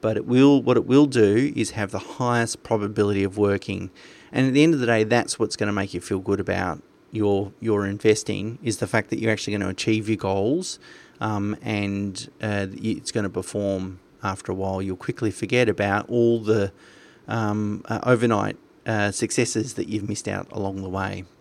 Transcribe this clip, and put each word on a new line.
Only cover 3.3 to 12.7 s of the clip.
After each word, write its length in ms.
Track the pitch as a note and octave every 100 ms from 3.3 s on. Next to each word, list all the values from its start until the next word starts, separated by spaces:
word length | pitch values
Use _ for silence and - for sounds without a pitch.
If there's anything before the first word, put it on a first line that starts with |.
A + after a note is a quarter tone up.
| G2+
working. 540 | G2+ G2 - F#2+ F#2+ - - - -
And 160 | B2 C3
at 80 |
the 80 | C3
end 100 | D#3
of 80 | D#3
the 60 | A#2+
day, 160 | A2+
that's 340 | G#2+ A#2+ - -
what's 200 | G#2+ -
gonna 160 | G#2+
make 200 | G2+ G2
you 80 | F2+
feel 200 | - G2
good 180 | F#2 G2
about 420 | F#2+ F#2+ F#2 - - _ _
your, 420 | A2 G#2 G2+ G2+ -
your 260 | A2 G#2 G2
investing, 720 | G#2 A2 G#2+ - G2+ G#2 A#2
is 180 | C3+ G#2+
the 100 | G#2
fact 200 | A2+ G2+
that 100 | A2+
you're 100 | A2
actually 220 | G#2+ -
gonna 160 | G#2 G2
achieve 400 | F#2 - A2 G#2+
your 80 | A2
goals, 640 | G2 G2 G#2 D#3 F#3 - - - - _
um, 360 | A2 G#2 G2+ G#2
and, 640 | A#2 G#2 G2+ G2 G2+ F#2 - _
uh, 240 | A2 G2+ G2